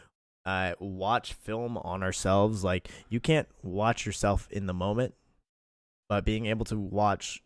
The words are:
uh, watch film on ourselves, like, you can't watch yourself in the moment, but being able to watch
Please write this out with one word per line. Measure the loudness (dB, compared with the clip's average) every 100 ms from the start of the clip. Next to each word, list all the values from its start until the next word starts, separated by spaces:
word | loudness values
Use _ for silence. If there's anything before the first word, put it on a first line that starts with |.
| -20 _ _ _
uh, | -4 0 -2 -4
watch | -6 -2 2 2 0
film | -10 -6 -4 -4 -6
on | -4 -2
ourselves, | -2 0 4 6 4 4
like, | 0 0 -4 -16 -6
you | -2
can't | 2 2 2 -8
watch | -6 0 0 0 -4
yourself | 0 2 2 -2
in | -6 -4
the |
moment, | -2 -2 0 -2 -6 _ _ _ _ _ _ _ _ -2
but | 0
being | 2 0 0
able | 0 -2
to | -2
watch | -2 2 2 2 -4 -12